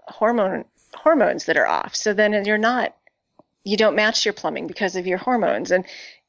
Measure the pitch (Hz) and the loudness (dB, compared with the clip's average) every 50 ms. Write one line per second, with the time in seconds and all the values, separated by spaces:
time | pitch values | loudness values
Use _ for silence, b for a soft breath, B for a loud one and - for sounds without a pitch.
0 | _ - - - 214 226 240 233 196 190 180 - - _ _ _ _ _ - - | _ -20 -6 -2 0 0 2 2 0 0 -2 -4 -8 _ _ _ _ _ -10 0
1 | - 311 330 277 202 - - 160 - - 160 143 - - 82 - - - - - | 2 4 4 4 4 2 0 -2 -2 0 2 2 2 2 2 0 -2 -4 -6 -4
2 | - 214 202 208 214 208 214 208 196 202 214 214 220 233 254 247 - - - _ | -2 0 2 2 2 2 2 0 0 0 0 2 2 0 0 0 -2 -4 -6 _
3 | _ _ _ _ _ _ _ _ _ _ _ _ - 196 208 208 220 214 147 208 | _ _ _ _ _ _ _ _ _ _ _ _ -6 -2 0 2 2 2 4 2
4 | 214 220 226 - - 220 - - - 160 - 143 - - 185 - 214 185 185 185 | 2 2 0 0 -2 -2 -4 -4 -4 -6 -6 -6 -8 -10 -6 -4 -4 -4 -4 -4
5 | 180 185 180 185 - - 247 233 185 160 113 107 156 - 180 190 180 B B B | -4 -2 -4 -2 -2 0 0 0 2 0 0 -2 0 0 0 0 0 B B B
6 | B B B B B | B B B B B